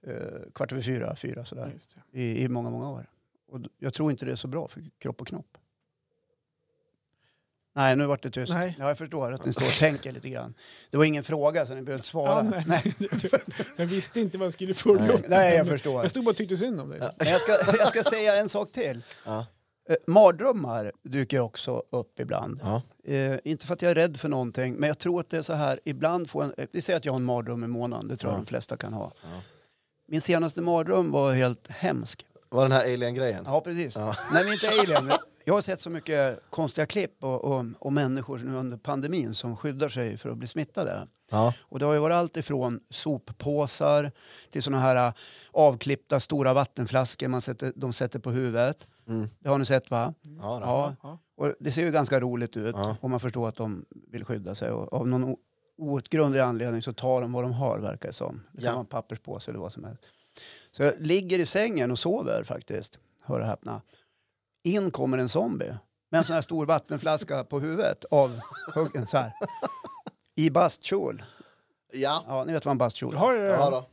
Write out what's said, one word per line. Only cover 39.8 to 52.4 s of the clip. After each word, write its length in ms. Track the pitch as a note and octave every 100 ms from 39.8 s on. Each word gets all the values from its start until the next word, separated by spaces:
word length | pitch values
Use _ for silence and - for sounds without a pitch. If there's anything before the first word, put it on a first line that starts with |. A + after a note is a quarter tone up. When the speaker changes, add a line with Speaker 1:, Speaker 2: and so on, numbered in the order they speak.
| D3
Speaker 1:
sig 280 | C3 A#2+ G#2+
för 120 | A#2
att 60 | A#2
bli 120 | A#2+
smittade. 580 | - D3+ - E3+ - - _ _
Speaker 3:
Ja. 240 | G#2+ A2+ A#2+
Speaker 1:
Och 180 | - C3
det 60 |
har 80 | D3
ju 60 | D3+
varit 160 | D3+
allt 220 | E3+ F3 E3+
ifrån 440 | - C#3+ B2+ A#2+ _
soppåsar 1200 | - D#3 C3+ - - - D3 C#3+ - D3 D3 D3 - - - -
till 120 | C#3+
såna 160 | C3 C#3
här, 260 | C3 B2+ B2
äh, 60 | A#2 - - -
avklippta 680 | - D3+ A#2+ C#3 C#3 _ C#3
stora 340 | - D3 C3+
vattenflaskor 720 | C3 C3+ - A#2 C3 B2+ - B2+
man 120 | B2+
sätter, 320 | B2 B2+ C3 C3
de 160 | C#3+
sätter 260 | - B2 B2
på 120 | A#2
huvudet. 580 | A#2+ B2+ A#2 B2 D#3 - _ -
Speaker 3:
Mm. 200 | A2+ G#2+ -
Speaker 1:
Det 100 | C#3+
har 100 | C#3
ni 60 |
sett, 260 | C3 C3+ -
va? 240 | A#2+ B2 D#3+
Speaker 3:
Ja, 360 | D3+ D#3 G#2 A#2+
då. 60 | B2
Speaker 1:
Ja. 280 | B2 C#3+ C3+
Speaker 2:
Ja. 160 | C3+ E3 _ -
Speaker 1:
Och 180 | C#3+ -
det 120 | D3
ser 100 | D3
ju 80 | E3+
ganska 300 | D#3 C3+ C3+
roligt 360 | B2 A#2+